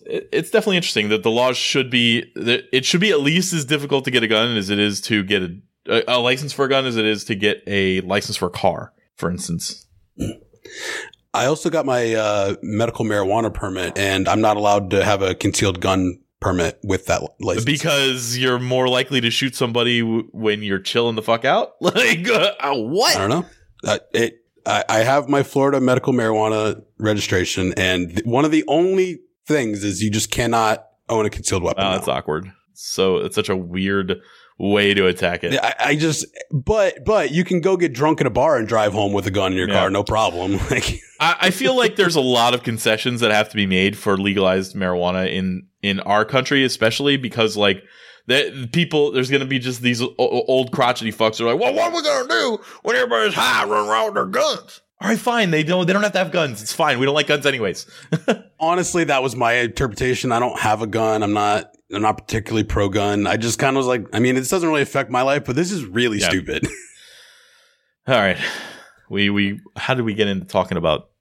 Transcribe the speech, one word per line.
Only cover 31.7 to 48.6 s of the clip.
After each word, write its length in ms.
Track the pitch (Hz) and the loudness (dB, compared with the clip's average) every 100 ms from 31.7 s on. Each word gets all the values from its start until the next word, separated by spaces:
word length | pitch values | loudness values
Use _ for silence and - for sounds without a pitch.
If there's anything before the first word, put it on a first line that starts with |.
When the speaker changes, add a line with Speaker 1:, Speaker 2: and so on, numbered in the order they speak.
| - | 0
Speaker 1:
Oh, 80 | 95 | 0
Speaker 2:
now. 20 | 92 | -2
Speaker 1:
that's 120 | - | -2
awkward. 420 | 65 - 78 92 - _ | -4 -4 -6 -8 -16 _
So 420 | - - - 95 90 | -18 -8 0 2 2
it's 160 | - | 0
such 140 | - 104 | -2 -2
a 80 | 95 | -4
weird 600 | 87 90 95 98 92 92 - - - - | -4 -4 -2 -2 -2 -6 -10 -20 -20 -6
way 360 | 95 104 104 | 0 4 4
to 120 | 101 92 | 4 4
attack 360 | 90 87 87 | 2 0 -2
it. 120 | 87 | -2
Speaker 2:
Yeah, 180 | 135 113 - | -2 -2 0
I, 100 | 123 | 0
I 60 | 151 | 0
just, 280 | 160 147 - - - | 0 -2 -6 -14 -8
but, 520 | 147 120 220 190 - | -4 0 0 0 -2
but 280 | 131 214 143 | 0 0 2
you 100 | 156 | 0
can 180 | 180 180 | 0 0
go 160 | 165 190 | 2 2
get 160 | 170 | 0
drunk 280 | 123 156 147 | 0 0 2
in 60 | 139 | 0
a 20 | |
bar 260 | 110 151 135 | 2 2 2
and 120 | 107 | 2
drive 240 | 113 104 | 2 2
home 200 | 98 101 | 2 0
with 140 | 101 101 | 0 -2
a 40 | |
gun 180 | 98 95 | 0 0
in 60 | 92 | 0
your 100 | 90 | 0
Speaker 1:
Yeah. 60 | 98 | 2
Speaker 2:
car, 100 | 95 | 2
no 140 | 101 | 0
problem. 560 | 104 110 107 85 92 98 | 0 0 0 0 -2 -2
<laughs> 60 | - | -2
Like, 300 | 127 - - - - | -2 -2 -6 -12 -2
Speaker 1:
I, 180 | 160 175 | 0 2
I 100 | 185 | 0
feel 260 | 185 262 254 | 0 0 2
like 200 | 226 - | 2 2
there's 180 | 180 | 2
a 60 | 160 | 2
lot 340 | 127 123 120 | 2 4 4
of 80 | 120 | 2
concessions 580 | 123 113 113 110 127 120 | -2 -2 0 0 0 0
that 120 | 113 | 2
have 160 | 107 107 | 2 2
to 80 | 107 | 0
be 100 | 98 | 2
made 320 | 92 98 104 | 4 2 0
for 180 | 107 98 | 0 0
legalized 600 | 101 98 95 92 92 101 | 2 2 2 2 -2 -4
marijuana 520 | 92 90 87 92 92 | -2 -2 -2 -2 -2
in, 340 | 90 92 92 - _ | -2 -4 -6 -10 _
in 160 | 101 95 | -4 -2
our 240 | - 104 | 0 0
country, 400 | 107 135 127 139 | 2 0 0 2
especially 520 | 131 - 113 117 143 139 | 0 0 0 2 0 0
because, 400 | 123 117 110 101 | -2 0 0 2
like, 260 | 101 95 - - - - - | 0 0 -6 -20 -20 -12 0
the 400 | 135 - 135 | 0 0 -6